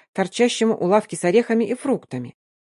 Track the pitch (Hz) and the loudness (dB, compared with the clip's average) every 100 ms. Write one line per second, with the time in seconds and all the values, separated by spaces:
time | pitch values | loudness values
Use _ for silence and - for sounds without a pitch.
0 | _ - 185 - 240 - 226 214 175 208 | _ -6 -4 0 0 2 0 0 2 2
1 | 214 175 175 196 233 226 226 247 277 233 | 0 -4 0 2 2 0 0 -4 -2 -4
2 | - 127 123 - _ _ _ | -4 -10 -10 -14 _ _ _